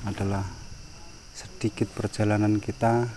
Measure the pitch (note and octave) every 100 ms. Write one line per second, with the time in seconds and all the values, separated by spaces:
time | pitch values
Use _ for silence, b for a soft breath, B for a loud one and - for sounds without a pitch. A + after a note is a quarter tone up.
0 | G2+ F#2 G2 G2 F#2+ - - - - -
1 | - - - - - - A2 - G#2+ -
2 | G#2 - G#2 G#2 G#2+ G#2+ - - A2+ A#2
3 | A#2+